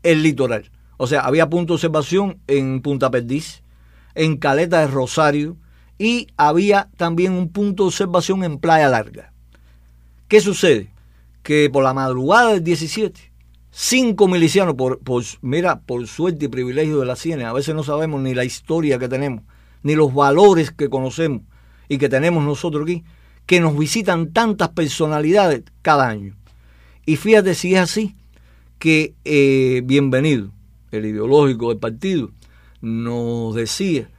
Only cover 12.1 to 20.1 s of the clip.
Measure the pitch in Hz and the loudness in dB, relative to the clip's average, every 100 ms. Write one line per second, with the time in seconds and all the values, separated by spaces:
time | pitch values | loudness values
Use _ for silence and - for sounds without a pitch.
12.1 | 127 135 214 240 202 165 170 160 - 214 | -2 2 4 4 2 0 -2 -4 -4 -4
13.1 | - - _ _ _ _ - - 254 247 | -6 -20 _ _ _ _ -10 -2 0 0
14.1 | 196 196 180 160 190 185 131 127 127 - | 2 2 4 2 2 0 0 -2 -4 -4
15.1 | 123 113 - 127 151 175 - - 123 117 | -4 -4 -10 -6 -2 0 -2 -4 -8 -8
16.1 | - 175 160 143 120 123 131 156 151 127 | -6 -4 -2 -4 -4 -6 -2 -2 -2 -2
17.1 | 123 165 156 117 123 139 156 143 147 160 | -4 -6 -6 -6 -4 -4 -6 -4 -4 -4
18.1 | 147 131 127 127 - - 160 151 127 123 | -4 -4 -2 -4 -6 -6 -2 0 -2 -2
19.1 | 131 143 117 - _ _ - 143 156 151 | -4 -6 -8 -14 _ _ -8 -2 2 2